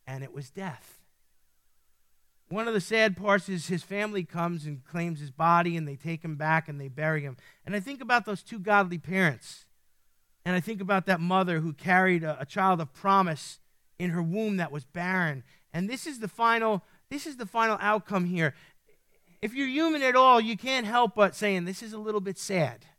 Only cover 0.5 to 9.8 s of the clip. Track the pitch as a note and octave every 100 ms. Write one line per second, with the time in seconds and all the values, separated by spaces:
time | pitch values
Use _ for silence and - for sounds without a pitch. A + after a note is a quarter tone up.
0.5 | - F#3+ C3+ - - _ _ _ _ _
1.5 | _ _ _ _ _ _ _ _ _ _
2.5 | G3 A#3 A3 E3 A3 A3 F3 G3+ G3 F#3+
3.5 | F#3 D3 F3 - G3+ G#3+ G#3 E3+ E3+ E3+
4.5 | E3+ D3+ C#3 - F3 E3+ D#3 D3 B2+ E3
5.5 | E3+ F3 E3+ D3+ C#3 E3 D#3+ E3 D3 D3+
6.5 | D#3+ D#3+ C#3+ C#3 B2+ D#3 D#3 C#3+ B2+ -
7.5 | _ - G#3 G3 C#4 B3+ A#3+ A3 G3+ -
8.5 | A#3 F#3+ G#3 F#3 F3 D3 F#3+ F3+ A2+ -
9.5 | - _ _